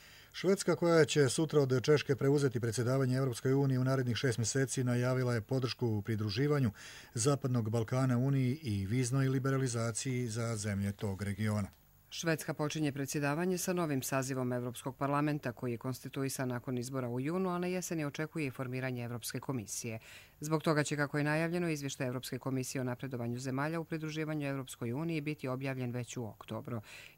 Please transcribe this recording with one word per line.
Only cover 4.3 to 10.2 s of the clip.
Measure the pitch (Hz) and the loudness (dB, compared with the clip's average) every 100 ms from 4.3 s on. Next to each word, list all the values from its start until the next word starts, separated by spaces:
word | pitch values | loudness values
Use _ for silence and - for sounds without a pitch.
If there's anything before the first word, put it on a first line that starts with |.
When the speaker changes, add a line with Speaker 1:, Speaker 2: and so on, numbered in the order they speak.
| 117 | 2
Speaker 1:
mjeseci, | 110 135 135 - | 0 0 0 0
najavila | 127 123 127 127 123 | 0 2 2 2 2
je | 120 | 0
podršku | - 131 117 - 120 | 0 0 0 0 0
u | 107 | 0
pridruživanju | 98 107 107 101 147 147 120 - - - - | 0 -2 0 0 2 4 2 0 -12 -18 -12
Zapadnog | 120 127 139 135 123 107 | 0 2 2 2 0 2
Balkana | 117 110 131 131 120 | 0 0 2 2 2
Uniji | 135 139 127 127 | 2 2 2 0
i | 117 101 95 | -2 -2 0
viznoj | 123 120 135 135 | 0 2 2 2
liberalizaciji | 135 131 135 131 117 117 110 135 123 | 2 2 0 0 0 -2 -2 -2 -2